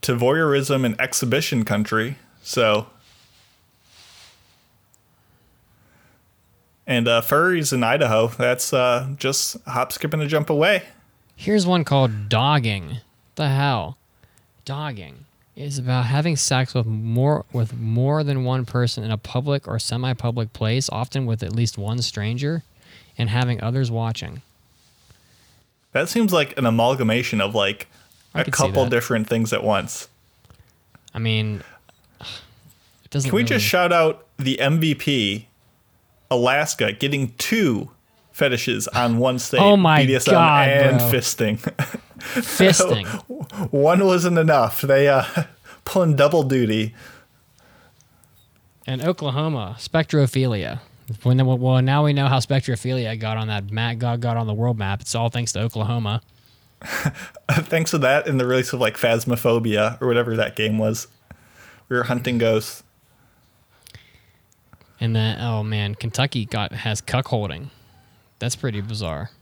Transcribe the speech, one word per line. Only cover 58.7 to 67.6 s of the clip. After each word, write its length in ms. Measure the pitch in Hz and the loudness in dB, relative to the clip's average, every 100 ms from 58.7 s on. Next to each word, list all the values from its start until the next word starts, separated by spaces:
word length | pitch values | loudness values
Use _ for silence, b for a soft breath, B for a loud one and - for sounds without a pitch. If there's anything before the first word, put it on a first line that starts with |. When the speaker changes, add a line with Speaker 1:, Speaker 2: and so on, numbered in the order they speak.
Speaker 1:
of, 80 | 127 | 0
like, 160 | 113 - | -2 0
Phasmophobia 1040 | 120 113 123 120 123 117 113 104 107 117 | 0 2 0 0 2 2 2 0 0 0
or 60 | 127 | 0
whatever 280 | 120 120 113 | 0 0 -2
that 200 | 107 - | -2 -2
game 220 | 107 107 | -2 0
was. 280 | 110 110 - _ _ B B B B B _ | 0 -2 -8 _ _ B B B B B _
We 80 | 123 | -4
were 80 | |
hunting 340 | 117 123 127 120 | -2 -2 -2 0
ghosts. 440 | 117 110 110 - _ _ _ _ _ _ _ _ _ b b b b b b b b _ _ _ _ _ | 2 2 -2 -14 _ _ _ _ _ _ _ _ _ b b b b b b b b _ _ _ _ _
Speaker 2:
And 140 | 117 | -2
then, 260 | 110 110 - | 0 0 -2
oh 220 | 120 113 | -4 -4
man, 320 | 107 107 101 | -4 -4 -4
Kentucky 500 | 104 117 - 139 123 | -6 -8 -2 -2 -2
got, 280 | 104 113 104 | -6 -4 -6
has 280 | - 117 107 | -6 -6 -6
cuckolding. 680 | - 123 131 120 101 76 | -4 -4 -2 -4 -4 -8